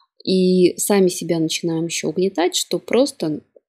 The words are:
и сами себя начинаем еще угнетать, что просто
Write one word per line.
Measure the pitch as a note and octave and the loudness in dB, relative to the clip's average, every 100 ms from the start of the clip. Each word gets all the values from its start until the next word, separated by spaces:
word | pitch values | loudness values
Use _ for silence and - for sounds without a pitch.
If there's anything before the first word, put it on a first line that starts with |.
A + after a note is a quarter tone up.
| _ _ | _ _
и | - F#3+ F#3 F#3 F3+ - | -2 2 4 4 4 2
сами | - G3+ F#3 | 0 4 4
себя | F3+ E3 E3+ | 0 -4 -2
начинаем | D#3+ - E3+ D#3+ E3 | -2 -2 -4 -4 -4
еще | - D#3 | -6 -6
угнетать, | D#3 F#3+ B3 F4 - | -2 -2 0 -2 -2
что | - F3 | -6 -8
просто | - A3+ C#4+ - E3 C#3+ - _ | -2 0 0 -2 -6 -6 -10 _